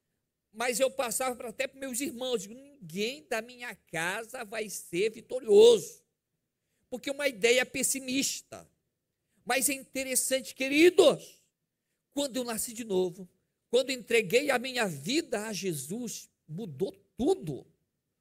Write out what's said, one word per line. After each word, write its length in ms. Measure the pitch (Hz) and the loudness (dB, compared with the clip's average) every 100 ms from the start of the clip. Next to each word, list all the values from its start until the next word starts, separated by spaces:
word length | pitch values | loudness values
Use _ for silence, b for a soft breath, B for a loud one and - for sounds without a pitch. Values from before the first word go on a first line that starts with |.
| _ _ _ _ _ | _ _ _ _ _
mas 260 | 214 254 220 | -6 -2 0
eu 100 | 262 | 0
passava 440 | 262 247 - 254 240 | 0 -4 -2 -4 -6
pra, 140 | 233 | -8
até 180 | - 262 | -6 -8
pros 120 | 269 | -8
meus 220 | 269 240 | -8 -6
irmãos, 400 | 285 233 254 240 | -6 -6 -4 -4
digo, 120 | 190 | -4
"Ninguém 720 | 247 277 285 175 170 214 285 302 | -16 -20 -20 -10 -4 -4 -6 -6
da 120 | 226 | -6
minha 320 | 233 247 247 202 | -6 -12 -14 -14
casa 680 | _ 165 170 208 226 - | _ -4 -4 -4 -8 -12
vai 260 | 214 220 214 | -10 -8 -8
ser 420 | - - 175 220 | -10 -6 -2 -2
vitorioso." 880 | 220 - 254 220 202 226 226 - - _ _ _ _ _ _ _ _ - | -2 -10 -4 6 10 10 8 2 -14 _ _ _ _ _ _ _ _ -12
Porque 180 | 254 277 | -10 -6
é 40 | |
uma 140 | 277 285 | -2 -4
ideia 380 | 220 220 247 247 | 2 4 4 2
pessimista. 1040 | 277 247 269 262 262 - - - 98 82 _ _ _ _ _ _ _ | -2 -2 -2 -2 -2 -2 -4 -12 -18 -18 _ _ _ _ _ _ _
Mas 260 | - 254 269 | -4 0 0
é 40 | |
interessante, 800 | 269 262 262 262 254 - 262 - | -4 -8 -8 -2 -2 0 -2 -4
queridos, 880 | - 262 285 349 349 311 170 - - _ _ _ _ _ _ _ | -6 0 6 6 8 6 6 -4 -20 _ _ _ _ _ _ _
quando 220 | 277 285 240 | -4 -4 -4
eu 80 | |
nasci 300 | 240 220 - | -4 -6 -6
de 100 | 226 | -8
novo, 440 | 233 185 185 185 185 _ _ _ _ | -4 -2 -2 -6 -18 _ _ _ _
quando 180 | 247 269 | 0 2
entreguei 600 | 254 185 233 196 233 294 | -4 0 0 4 2 2
a 80 | 247 | 0
minha 260 | 247 247 208 | -2 -2 -2
vida 600 | 143 151 294 302 208 214 | -2 -2 -2 -2 -4 -4
a 60 | |
Jesus, 760 | 190 190 151 135 220 233 - - _ - | -6 -4 -4 -6 -8 -8 -10 -16 _ -14
mudou 440 | 160 220 131 185 - _ - | -12 -10 -6 -6 -8 _ -2
tudo. 480 | 269 370 175 123 - _ _ _ _ _ | 0 0 -4 -10 -12 _ _ _ _ _